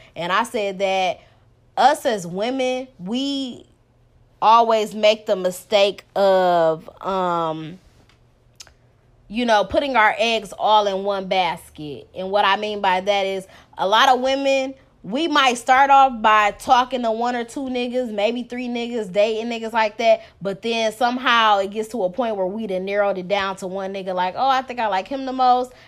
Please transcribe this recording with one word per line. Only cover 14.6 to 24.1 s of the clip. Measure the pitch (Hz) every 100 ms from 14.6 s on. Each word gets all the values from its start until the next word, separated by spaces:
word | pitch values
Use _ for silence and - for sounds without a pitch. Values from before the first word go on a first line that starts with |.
| 262 269 _ _
we | 170 254 330
might | 294 269
start | 247 - 254 277
off | 277 269 233
by | 214 214 208
talking | 208 - 247 247 254
to | 233
one | 220 240 240
or | 233
two | 294
niggas, | 262 247 247 247 247
maybe | 208 214 247
three | 240 247 247
niggas, | 240 233 240 196
dating | 196 220 214 233
niggas | 226 220
like | 233 214 214
that. | 226 220 - _
But | 190 196
then | 233 214 220
somehow | 214 247 247 247 233 220 202
it | 196
gets | 214 214
to | 240
a | 180
point | 185 233 202
where | 185
we | 214 214
done | 185
narrowed | 190 202 202 185
it | 180
down | 202 196 185
to | 190
one | 190 190
nigga | 196 185